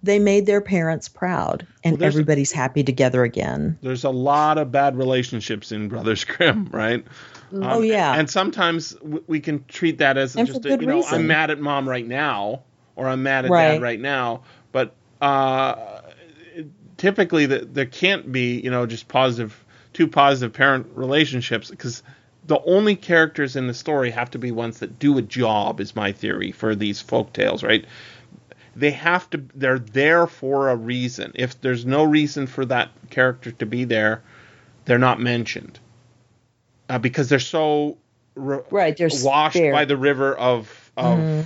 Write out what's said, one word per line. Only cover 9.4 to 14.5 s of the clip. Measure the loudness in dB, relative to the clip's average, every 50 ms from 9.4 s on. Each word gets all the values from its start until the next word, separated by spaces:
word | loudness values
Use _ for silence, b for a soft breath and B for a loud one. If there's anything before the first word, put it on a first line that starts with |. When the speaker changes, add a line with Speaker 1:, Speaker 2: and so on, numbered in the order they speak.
Speaker 2:
can | -2 -4 -6 -6 -6 _
treat | -10 -2 -2 -2 0 2
that | 2 2 2 2
as | 0 -2 0 -2
Speaker 1:
And | -2 -2
Speaker 2:
just | -2 -4
Speaker 1:
for | 0 0
Speaker 2:
a, |
Speaker 1:
good | 0 0
Speaker 2:
you | 2 0
know, | 0 0
Speaker 1:
reason. | 0 0 0
Speaker 2:
"I'm | 0 2 2
mad | 2 2 2 0
at | -2 -4
mom | -2 -2 -2 -2 -2 -2
right | -4 -4 -6 -6
now," | -4 -4 -2 -2 -2 -4 -4 -6 -6 -8 -12 _ _ _ _ _ _
or, | -6 -4 -4
"I'm | -2 -2 -2
mad | 0 0 0 0
at | 2
Speaker 1:
Right. | 4 4 4 4 4
Speaker 2:
dad | 2
right | 0 -4 -4 -4
now." | -4 -4 -4 -2 -2 -4 -4 -6 b b